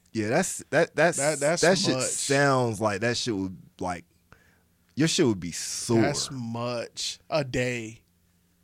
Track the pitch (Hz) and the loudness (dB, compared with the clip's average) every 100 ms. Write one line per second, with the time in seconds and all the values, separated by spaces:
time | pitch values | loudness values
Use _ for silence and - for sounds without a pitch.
0 | _ 110 107 147 - - - 147 170 - | _ -4 0 0 0 -6 -2 0 2 2
1 | 170 151 143 147 143 170 160 185 202 127 | 0 2 -2 0 0 4 4 4 2 0
2 | 120 - - 139 143 131 120 101 107 98 | -2 -4 0 4 4 4 2 0 0 2
3 | 117 117 123 101 95 92 - - 92 87 | 0 0 -2 -2 -2 -6 -18 -8 -6 -6
4 | - _ _ - _ _ _ _ _ - | -12 _ _ -20 _ _ _ _ _ 0
5 | 160 - 139 98 87 - - - - 113 | 0 4 4 2 -4 -8 -8 -8 0 2
6 | 139 143 - 135 117 117 123 120 - - | 2 0 -6 -6 -8 -6 -4 -6 -8 -8
7 | - - _ 156 135 131 123 120 110 117 | -8 -10 _ -4 -2 -2 -2 -4 -8 -16
8 | _ _ _ _ _ _ | _ _ _ _ _ _